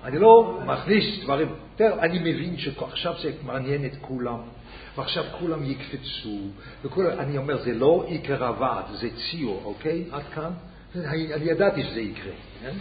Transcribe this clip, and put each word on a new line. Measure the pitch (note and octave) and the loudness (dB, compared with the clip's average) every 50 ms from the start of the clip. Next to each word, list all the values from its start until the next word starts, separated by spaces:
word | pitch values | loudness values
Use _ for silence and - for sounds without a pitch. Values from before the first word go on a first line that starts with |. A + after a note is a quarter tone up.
| - | -6
אני | B2+ C3 D#3 | -4 2 6
לא | G3 A3+ A3+ A#3 A3+ A3 - - - | 10 12 12 12 12 8 0 -4 -2
מכניס | B2+ C3+ - - D#3 G#3 G#3+ F3 - - - B2+ | -2 -2 -2 2 4 4 4 4 2 -2 -4 -2
דברים. | B2+ C#3 C#3+ D#3+ C#3+ - - - - - | 0 2 2 2 0 -2 -10 -14 -18 0
תראה, | - G#3+ A3 F#3+ D#3+ | 4 4 4 6 4
אני | E3 E3 F3 F3+ | 2 2 2 2
מבין | D#3+ E3 D3+ - - F3+ F3 - | 0 0 -2 -2 -2 -4 -4 -4
שעכשיו | - C#3+ C3+ - - - - - - F3 D#3+ - | -6 -6 -6 -6 -8 -8 -6 -6 -4 -4 -4 -4
זה | - D3+ B2+ - - | -6 -6 -6 -6 -8
מעניין | B2 B2 C3+ B2+ C3+ C#3+ C#3+ C#3 | -6 -6 -4 -2 -2 -2 -2 -2
את | B2 - - | -4 -6 -10
כולם, | - - C3+ B2+ A#2+ A#2+ A#2 A2+ A2+ - - - - - - - - - - - | -10 -8 -6 -4 -4 -4 -4 -6 -10 -12 -16 -18 -18 -18 -18 -16 -16 -14 -10 -8
ועכשיו | C3+ - - F3 D3 - - - | -6 -4 -2 -2 -4 -4 -6 -6
כולם | F3 E3+ D#3+ D3+ C#3+ C3+ | -4 -4 -2 -2 -2 -4
יקפצו, | C3+ C3 - - - C3+ - - - - - A2 G#2 G2+ G2 G2 - - - - - - - | -4 -6 -6 -10 -10 -10 -10 -8 -10 -8 -8 -8 -6 -6 -6 -8 -10 -12 -16 -18 -18 -10 -10
וכולם, | C#3 - F#3+ F#3+ E3+ - - | -6 -2 0 0 0 0 0
אני | C#3+ C#3 C#3+ C#3 | -4 -2 -2 -2
אומר, | C3 C#3+ C#3+ A#2+ | -2 0 -2 0
זה | - A#2+ A#2 | 0 -2 0
לא | A2 B2 C#3+ E3 - - - | 4 6 6 6 6 4 -2
עיקר | E3+ D3 - - C#3 A#2 B2+ | -6 -6 -2 -2 -2 0 0
הוועד, | B2 A2 G#2 C3 B2+ A#2 G2 G2 - | -2 0 0 0 0 0 -2 -6 -8
זה | - - A#2 A#2 - | -8 -6 -6 -6 -6
ציור, | - - - D#3+ E3+ D3 A2+ G2 F#2 - | -6 -8 -6 -4 -4 -4 -2 -4 -4 -6
אוקיי? | G#2+ G2+ - - D#3 E3 E3+ F3 E3+ | -8 -10 -4 -4 -2 -2 -2 -4 -6
עד | - C#3+ C#3+ - - | -8 -10 -10 -8 -8
כאן? | D#3 D3+ E3 F3+ F3 - - - - - - - | -6 -6 -6 -8 -8 -12 -16 -18 -20 -20 -12 -10
אני, | F3 E3+ C#3+ D3 D#3+ D#3+ D#3 D3+ | -8 -4 -2 -2 -2 -2 -2 -4
אני | D#3 D3+ | -2 0
ידעתי | E3 E3 - G3+ G3 - C#3+ B2+ | 0 4 4 4 4 4 2 -4
שזה | - - A#2 | -4 -4 -4
יקרה, | A2+ G2+ - - - G2 F2+ - - - - - | -6 -6 -6 -8 -10 -12 -12 -12 -16 -18 -16 -14
כן? | A2+ C3 D#3+ G3 | -10 -10 -10 -10